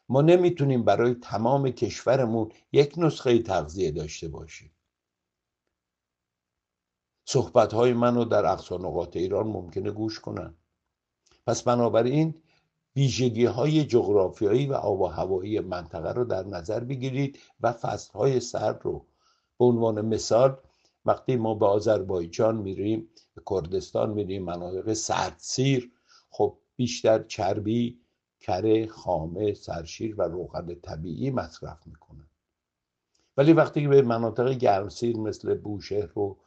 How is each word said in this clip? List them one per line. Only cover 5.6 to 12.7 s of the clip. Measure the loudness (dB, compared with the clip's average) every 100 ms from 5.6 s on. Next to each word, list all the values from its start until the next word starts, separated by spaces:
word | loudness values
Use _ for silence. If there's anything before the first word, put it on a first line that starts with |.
| _ _ _ _ _ _ _ _ _ _ _ _ _ _ _ _
صحبت‌های | -2 -2 2 2 2 2 2
منو | 2 2 2
در | 2 2 2
اقصا | -2 -6 -8
نقاط | -6 -6 -6 -4
ایران | -2 -2 -2
ممکنه | -6 -8 -6 -6
گوش | -6 -8 -8
کنن. | -10 -10 -10 -16 _ _ _ _ _ _ _ _ -4
پس | -2
بنابراین | 0 2 4 2 2 2 0 -2 _ _ _